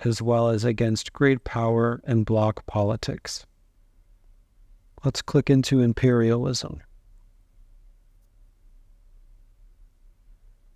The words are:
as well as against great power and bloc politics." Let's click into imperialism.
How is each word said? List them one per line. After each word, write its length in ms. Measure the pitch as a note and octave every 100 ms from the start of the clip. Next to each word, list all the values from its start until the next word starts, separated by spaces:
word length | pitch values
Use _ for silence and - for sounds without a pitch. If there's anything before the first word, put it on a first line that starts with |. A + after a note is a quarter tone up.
as 160 | A#2+ A2+
well 280 | A2+ A#2+ A#2
as 160 | A2+
against 480 | A#2 A2 A#2 A2 -
great 320 | - C#3 C3
power 560 | - A#2+ A#2 A#2 A#2 A#2+
and 220 | - A#2 G#2
bloc 380 | A2 G#2+ G#2+ -
politics." 800 | G#2+ G#2 A2+ - G#2+ - - - _ _ _ _ _ _ _ _ - _ _ - - _ -
Let's 180 | C3+ -
click 280 | - D3 -
into 300 | C3+ B2+ C3+
imperialism. 1000 | B2 A2+ B2+ B2 A2+ A#2+ C3+ B2 - D2 - - _ - _ _ _ - - - - _ _ _ _ _ - _ - - - - - - - - - _ - _ - _ - _ - - - - _